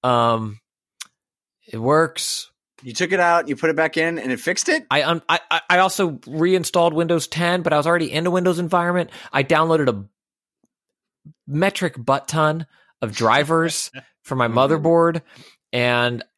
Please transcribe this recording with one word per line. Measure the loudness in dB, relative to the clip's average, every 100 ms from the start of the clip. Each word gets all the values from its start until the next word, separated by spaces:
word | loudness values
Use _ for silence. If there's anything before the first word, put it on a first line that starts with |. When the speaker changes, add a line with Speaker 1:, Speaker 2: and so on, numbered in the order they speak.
Speaker 1:
Um, | 0 2 2 0 -4 -12 _ _ _ _ -20 _ _ _ _ _ _
it | -6
works. | 0 2 0 -2 -8 -8 -10 _ _ _
Speaker 2:
You | -14
took | -6 -2
it | 0
out, | 2 2 0
you | -2
put | -2
it | 0
back | -2 0
in, | -2 -4
and | -6
it | -4
fixed | -4 -4 -2
it? | -4 -2
Speaker 1:
I | -2
un-, | 0 -2 -2
I, | -4 -2
I, | -4 2
I | 2
also | 2 0 -4 -4 -10
reinstalled | -2 0 0 0 2 2
Windows | 2 0 0 -2
ten, | -2 0 0
but | 0
I | 0
was | 2
already | 0 0
in | -2 0
a |
Windows | 2 0 0
environment. | 0 0 0 -2 -4 -10 -6
I | -2
downloaded | 2 2 4 2 2
a | -2 -10 _ _ _ _ _ _ _ _ _ _ _ -20 _ -8
metric | -2 -2 0 -6 -4
butt | -2 -2 0
ton | 0 0 0 -8 _ _ _
of | -8 0
drivers | 2 4 2 0 0 -4 -8 -14 -20
Speaker 2:
<laughs> | _
Speaker 1:
for | -8 -2
my | 0
Speaker 2:
Mm-hmm. | 2
Speaker 1:
motherboard, | 2 2 4 4 4 0 -8 -20 -20 _ _
and | -2 0 0 0 -2 -10